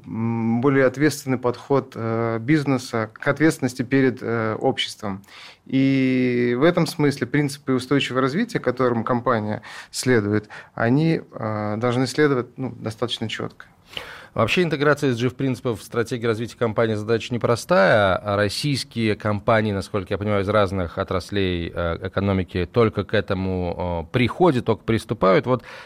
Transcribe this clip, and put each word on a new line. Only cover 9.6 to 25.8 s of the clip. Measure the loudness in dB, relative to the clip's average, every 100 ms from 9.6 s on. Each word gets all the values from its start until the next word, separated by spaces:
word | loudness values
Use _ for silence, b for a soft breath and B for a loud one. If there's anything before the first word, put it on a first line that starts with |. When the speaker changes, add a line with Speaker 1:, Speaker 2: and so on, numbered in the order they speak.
| B B B
Speaker 1:
следует, | -4 2 4 4 0 -2 B B
они, | -2 2 2 2 0 -4
э, | -8 -6 -4 -4 -2
должны | 0 0 0
следовать, | 2 2 2 -2 -8
ну, | -10 -8
достаточно | -8 -6 -6 -4 -6
чётко. | -6 -10 -12 -20 _ B B B B B
Speaker 2:
Вообще | -2 0 2
интеграция | 0 2 2 2 2
E |
S | 0
G | -2
в | -2
принципах | -2 -2 -4 -6
в |
стратегии | -4 -4 -2 -2 -2
развития | -2 -4 -2
компании | -2 0 0 0
задача | 0 -2 -2
непростая. | -2 0 0 2 4 6 6 4 2
А | 0 0
российские | 0 0 -2 -2 -4 -2 0 0
компании, | -2 0 2 2 2
насколько | -2 -4 -6 -4
я | -2
понимаю, | 0 0
из | 2
разных | 2 2 0 -4 -4
отраслей, | -2 -4 -2 -2 0 -2 -4
э, | -4 -4 -4 -4
экономики | -2 0 0 -2 -4 0
только | 2 2 0 -2
к |
этому, | -2 -2 -2 -2 -2 -4 -4 -4 -4 -2
э, |
приходят, | 0 0 2 2 2 0
только | -2
приступают. | 0 -2 -2 0 4 4 2
Вот | -2 B B